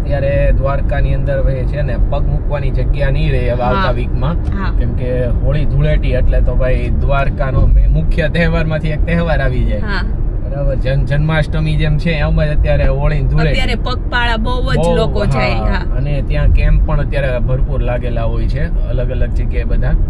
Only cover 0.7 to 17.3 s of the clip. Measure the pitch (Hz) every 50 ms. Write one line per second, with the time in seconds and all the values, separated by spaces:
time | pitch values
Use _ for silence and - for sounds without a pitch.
0.7 | 139 139 143 151 - - - 135 135 135 135 139 139 135 131 131 135 131 123 120
1.7 | - - - - - - - - 135 143 143 139 143 147 - - 143 143 139 135
2.7 | - - - - - 143 139 135 139 151 156 151 131 120 117 117 120 120 120 -
3.7 | 127 - - 127 117 - - - - 123 127 143 165 170 - - - 196 190 -
4.7 | - - - 120 117 - 127 127 127 123 127 123 - - - 131 143 151 147 127
5.7 | 131 139 147 151 151 147 143 139 127 127 135 - - 131 - - - 123 131 127
6.7 | 123 - - - - - - 135 139 139 139 - - - 139 135 - - - -
7.7 | - - - - 143 151 160 - - 165 156 147 - 165 170 160 165 165 156 156
8.7 | 156 151 151 151 151 147 - 170 170 170 170 165 151 143 135 127 - 120 113 110
9.7 | 113 104 - 160 - - - - - - - - - - - - 143 139 139 139
10.7 | 135 123 - 127 135 139 135 127 143 147 147 156 160 156 147 - - 151 156 156
11.7 | 156 147 151 147 147 143 - 170 160 147 151 160 160 160 151 151 147 139 - 151
12.7 | 147 143 143 135 135 135 143 151 151 143 131 131 143 156 160 160 - - - 254
13.7 | 247 - - 247 247 - - - - 247 240 233 233 220 220 208 247 - - 165
14.7 | 151 147 160 170 165 160 156 147 135 135 135 - 135 127 127 123 120 - - 107
15.7 | - - - - - - 139 143 143 139 - - 151 147 147 - - - - 147
16.7 | 156 151 - - 156 143 139 113 - 139 120 117